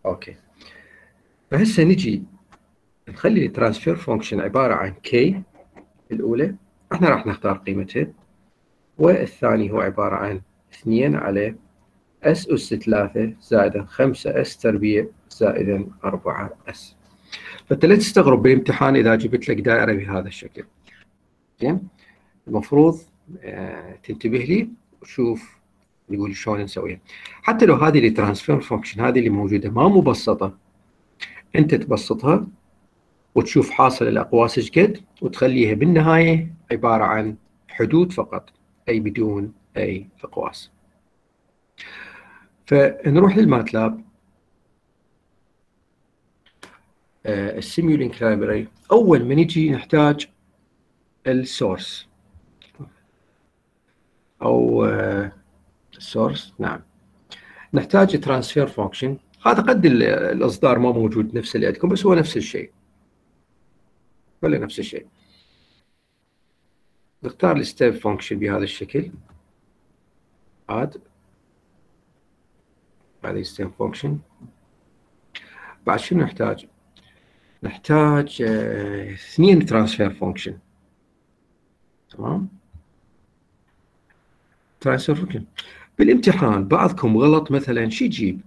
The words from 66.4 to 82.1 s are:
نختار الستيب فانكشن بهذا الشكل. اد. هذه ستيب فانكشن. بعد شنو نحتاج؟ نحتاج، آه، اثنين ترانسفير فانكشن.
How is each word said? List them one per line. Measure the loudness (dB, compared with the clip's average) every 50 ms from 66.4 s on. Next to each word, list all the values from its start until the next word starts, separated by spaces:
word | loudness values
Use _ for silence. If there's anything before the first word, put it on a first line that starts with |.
| _ _ _ _ _ _ _ _ _ _ _ _ _ _ _ _
نختار | -14 -14 -6 _ 0 0 0
الستيب | 0 -2 -6 -2 0 0 0 0
فانكشن | 0 -4 -4 -4 -4 -6 -8 -6 -4
بهذا | -4 -4 -2 -4 -4
الشكل. | -6 -8 -12 -14 -6 -6 -6 -6 -6 -14 -20 -20 _ -20 -20 _ _ _ _ _ _ _ _ _ _ _ _ _ _ _ _ _ _ _ _ _ _ _ _ _ -6
اد. | -4 -4 -4 -6 -10 -20 _ _ _ _ _ _ _ _ _ _ _ _ _ _ _ _ _ _ _ _ _ _ _ _ _ _ _ _ _ _ _ _ _ _ _ _ _ _ _ _ _ _ _ _ -12
هذه | -10 -8 -8
ستيب | -10 -10 -10 -10 -10 -12 -8 -8
فانكشن. | -8 -8 -6 -8 -6 -6 -6 -8 -10 _ _ _ -20 -20 _ _ _ _ _ _ _ _ _ _ _ _ _ _ _ _ _ -20 -20 -20 -20 -20 -20 -20 -20 _ _
بعد | -4 -4 -4
شنو | -2 -2 0 0
نحتاج؟ | 0 -2 -4 -6 -4 -4 -4 -8 -12 _ _ _ _ _ _ _ _ _ _ _ _ _ _ _ _ _ _ _
نحتاج، | -12 -12 -12 -12 -2 0 2 4 4 4 2 0 -2 -4 -6 -4 -2
آه، | -2 -2 -2 -4 -4 -6 -6 -8 -8 -8 -10 -10 -12
اثنين | -14 -16 -16 -6 2 4 6 6 6 6 4
ترانسفير | 2 0 0 0 0 0 -2 -2 -2
فانكشن. | -2 -4 -6 -6 -6 -8 -12 -12 -14 -16 _ _ _ _ _ _ _ _ _ _ _ _ _ _ _ _ _ _ _ _ _ _ _ _ _ _ _ _ _ _